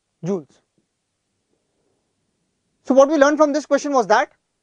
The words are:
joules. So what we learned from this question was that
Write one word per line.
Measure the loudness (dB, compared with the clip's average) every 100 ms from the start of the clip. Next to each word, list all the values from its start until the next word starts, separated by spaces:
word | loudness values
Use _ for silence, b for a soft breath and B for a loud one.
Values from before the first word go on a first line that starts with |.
| _ _ -8
joules. | -8 -10 _ _ _ _ _ _ _ _ _ _ _ _ _ _ _ _ _ _ _ _ _ _ _
So | -2
what | 2 2
we | 4
learned | 2 2
from | 0
this | -2 -4
question | -4 -2
was | -4 0
that | 0 -2 _ _ _